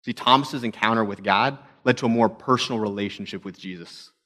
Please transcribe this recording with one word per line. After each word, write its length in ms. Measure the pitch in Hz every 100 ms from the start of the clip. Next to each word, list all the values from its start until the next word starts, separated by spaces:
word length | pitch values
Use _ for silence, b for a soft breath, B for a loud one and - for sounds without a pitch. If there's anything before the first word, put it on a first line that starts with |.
| -
See, 80 |
Thomas's 500 | 113 - 131 139 139
encounter 400 | 117 - 107 113
with 180 | 104 98
God 340 | 98 95 127 139 b b
led 140 | 127 123
to 80 | 127
a 40 |
more 200 | 117 110
personal 500 | - - 123 - 117
relationship 640 | 107 101 101 - 101 95
with 160 | 98 87
Jesus. 520 | 95 90 87 - - _